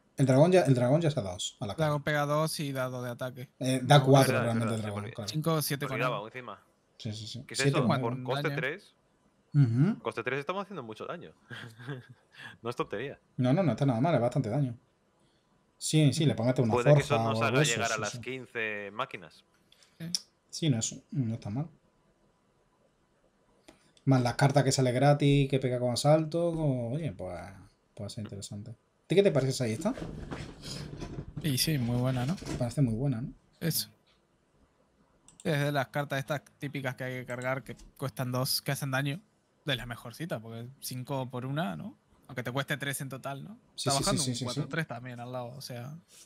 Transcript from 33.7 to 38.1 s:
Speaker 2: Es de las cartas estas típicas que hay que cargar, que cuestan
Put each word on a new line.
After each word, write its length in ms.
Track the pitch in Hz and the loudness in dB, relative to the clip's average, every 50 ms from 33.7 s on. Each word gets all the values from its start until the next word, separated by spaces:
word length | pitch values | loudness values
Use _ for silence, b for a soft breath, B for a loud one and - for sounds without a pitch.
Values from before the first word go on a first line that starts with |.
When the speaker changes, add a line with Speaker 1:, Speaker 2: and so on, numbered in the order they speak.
| - - - 107 - _ _ _ _ _ _ _ _ _ _ _ _ _ _ _ _ _ _ _ _ _ _ _ _ _ _ _ - - - | -2 -2 -4 -6 -10 _ _ _ _ _ _ _ _ _ _ _ _ _ _ _ _ _ _ _ _ _ _ _ _ _ _ _ -18 -8 -4
Speaker 2:
Es 160 | 180 151 143 | -2 0 0
de 120 | 143 147 | 0 0
las 160 | 147 139 123 | 0 -2 -4
cartas 320 | - - 147 143 127 139 135 | -4 -4 -6 -4 -4 -4 -4
estas 220 | 135 - 151 131 - _ _ | -4 -4 -6 -6 -8 _ _
típicas 380 | _ 151 143 151 143 131 127 123 | _ -10 -8 -8 -6 -6 -6 -6
que 80 | - 131 | -6 -8
hay 140 | 127 127 127 | -8 -8 -8
que 40 | 123 | -10
cargar, 380 | - 123 123 123 131 131 135 - | -10 -8 -6 -4 -4 -4 -4 -6
que 140 | - 127 - - - _ | -10 -14 -16 -18 -20 _
cuestan 340 | - 139 131 | -8 -8 -6